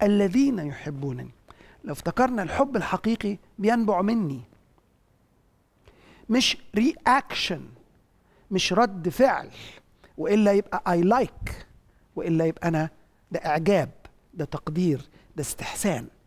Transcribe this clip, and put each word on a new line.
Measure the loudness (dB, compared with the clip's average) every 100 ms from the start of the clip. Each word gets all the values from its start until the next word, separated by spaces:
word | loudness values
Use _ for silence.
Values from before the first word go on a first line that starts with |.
الذين | 2 4 2 2 2 0
يحبونني. | -4 -8 -10 -8 -8 -8 -12 -20 -20 -20 -20 -16
لو | -12
افتكرنا | -8 -4 0 0 0
الحب | -4 -2 0 -2
الحقيقي | -2 -2 -2 -2 -4 -8 _ -4
بينبع | 0 2 2 0
مني، | 0 0 -2 -6 -12 _ _ _ _ _ _ _ _ _ _ _ _ _ _ -20 -20 -14 -2
مش | 2 2 -2 -4
رياكشن، | 0 2 2 4 4 2 -6 -4 -6 -10 -20 _ _ _ _ _ _ -4
مش | -2 0
رد | 2 2 0 -4
فعل، | 2 2 2 -6 -16 -20 -20 _ _ -18 -6
وإلا | 0 4 4
يبقى | 4 2 -2 0
I | 2
like، | 4 4 2 -4 -10 -10 -14 -20 _ _ _ -8
وإلا | -2 0 0
يبقى | -2 -2
أنا | -2 -2 -8 _ _ _
ده | -6 -2
إعجاب، | 0 2 2 0 -6 -20 _ _
ده | -10
تقدير، | -8 -8 -6 -2 0 0 -4 -20 _ -10
ده |
استحسان. | -8 -8 -10 -4 -2 -2 -6 -18